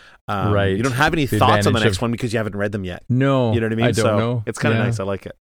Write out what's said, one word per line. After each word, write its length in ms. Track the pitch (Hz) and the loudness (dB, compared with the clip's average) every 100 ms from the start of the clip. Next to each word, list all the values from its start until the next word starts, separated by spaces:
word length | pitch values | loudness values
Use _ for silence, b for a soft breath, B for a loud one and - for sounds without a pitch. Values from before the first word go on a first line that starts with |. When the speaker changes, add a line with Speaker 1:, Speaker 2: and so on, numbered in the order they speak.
| B B - | B B -6
Speaker 1:
um, 240 | 101 92 | -2 0
Speaker 2:
Right. 240 | 101 98 98 | 2 2 0
Speaker 1:
you 60 | |
don't 100 | 131 | 0
have 200 | 123 156 | 0 0
any 120 | 160 127 | 0 0
Speaker 2:
The 100 | 107 | 2
Speaker 1:
thoughts 300 | 131 104 101 | 4 4 2
on 60 | |
the 40 | 113 | 2
Speaker 2:
advantage 60 | 107 | 2
Speaker 1:
next 120 | 95 | 0
Speaker 2:
of 40 | |
Speaker 1:
one 100 | 117 | -2
because 220 | 113 123 | -2 -2
you 40 | 113 | -2
haven't 160 | 107 101 | -4 -4
read 160 | 104 | -4
them 120 | 104 | -4
yet. 200 | 92 87 - | -8 -10 -4
Speaker 2:
No, 460 | 123 139 135 120 | 0 2 2 2
Speaker 1:
You 60 | 113 | 0
know 80 | 113 | 0
what 60 | |
I 20 | 113 | 0
mean? 100 | 120 | 0
Speaker 2:
I 60 | |
don't 120 | 101 107 | 2 2
Speaker 1:
So 120 | 104 | 2
Speaker 2:
know. 260 | 127 123 113 | 0 -2 -6
Speaker 1:
it's 100 | - | -2
kinda 180 | 151 110 | 0 0
Speaker 2:
Yeah. 60 | 104 | 0
Speaker 1:
nice. 140 | 110 | -2
I 40 | |
like 240 | 98 98 90 | -4 -6 -8
it. 80 | - _ | -16 _